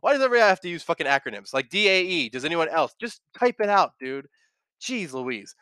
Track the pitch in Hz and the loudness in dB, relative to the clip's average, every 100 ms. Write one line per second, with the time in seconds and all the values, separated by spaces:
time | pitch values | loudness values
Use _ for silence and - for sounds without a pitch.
0 | 196 277 262 240 214 190 - 170 - 170 | 2 2 4 4 4 4 -2 -10 -6 -4
1 | 143 139 131 104 98 131 127 190 208 190 | 0 0 0 -12 -6 -6 -4 0 2 2
2 | 180 180 120 127 143 170 160 160 135 _ | 0 -4 -4 -4 -4 -2 0 0 -2 _
3 | - - _ - 247 - 208 202 165 _ | -12 -12 _ -2 -2 0 2 2 2 _
4 | 131 139 143 _ _ _ _ _ - 247 | -10 -10 -10 _ _ _ _ _ -8 -8
5 | 175 131 127 117 98 - | -6 -6 -6 -8 -10 -20